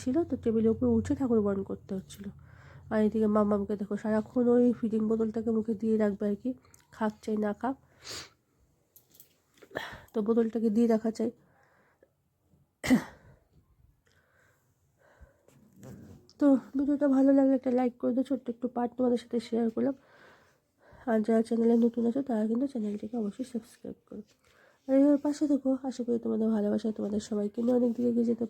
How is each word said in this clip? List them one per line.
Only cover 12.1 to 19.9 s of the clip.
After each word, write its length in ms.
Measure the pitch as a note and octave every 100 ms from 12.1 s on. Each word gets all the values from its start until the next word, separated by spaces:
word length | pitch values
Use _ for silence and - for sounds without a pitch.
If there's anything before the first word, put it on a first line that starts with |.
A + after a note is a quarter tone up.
| _ _ _ _ _ _ _ - B3 - - - - _ _ _ _ _ _ _ _ _ _ _ _ _ _ _ _ _ _ - _ _ _ _ - - - - - _ -
তো 60 | C#4+ C4+ - C4+
ভিডিওটা 300 | C#4 C#4+ C#4+ C4
ভালো 140 | C4+ C#4
লাগলে 160 | C4+ C4+
একটা 120 | C4 B3
লাইক 160 | B3+ A#3+
করে 120 | B3+ B3
দিও, 80 | C4
ছোট্ট 140 | C4 -
একটু 120 | A#3 B3 A#3+
পার্ট 140 | A#3+ A#3+
তোমাদের 200 | B3+ A#3+
সাথে 140 | - A#3+ -
শেয়ার 180 | A3+ A3+
করলাম। 220 | A3+ B3